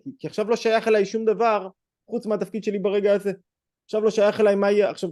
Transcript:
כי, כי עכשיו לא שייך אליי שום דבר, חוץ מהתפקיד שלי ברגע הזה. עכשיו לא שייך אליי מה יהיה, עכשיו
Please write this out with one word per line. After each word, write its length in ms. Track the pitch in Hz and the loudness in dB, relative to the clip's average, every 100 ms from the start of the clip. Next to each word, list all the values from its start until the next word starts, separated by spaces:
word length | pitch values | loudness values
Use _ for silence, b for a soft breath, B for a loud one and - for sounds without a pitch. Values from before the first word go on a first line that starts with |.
כי, 80 | 277 - | -10 -12
כי 80 | 151 | -10
עכשיו 220 | - 208 | -6 -2
לא 80 | 233 | 0
שייך 320 | 226 220 226 | 2 0 2
אליי 160 | 214 | 2
שום 200 | 196 220 | 0 0
דבר, 440 | 220 196 233 208 190 - _ _ _ | 0 2 2 0 -4 -14 _ _ _
חוץ 160 | 226 220 | -8 -4
מהתפקיד 380 | 208 190 220 | -4 -4 -6
שלי 140 | 214 202 | -6 -2
ברגע 340 | 196 202 202 | -2 0 2
הזה. 200 | 202 196 190 _ _ _ _ _ | 2 0 -8 _ _ _ _ _
עכשיו 140 | 214 | -2
לא 100 | 214 | 0
שייך 300 | 214 208 214 | 2 2 4
אליי 140 | 214 | 2
מה 160 | 196 202 | 4 2
יהיה, 200 | 208 202 | 2 0
עכשיו 200 | - 180 | -2 -8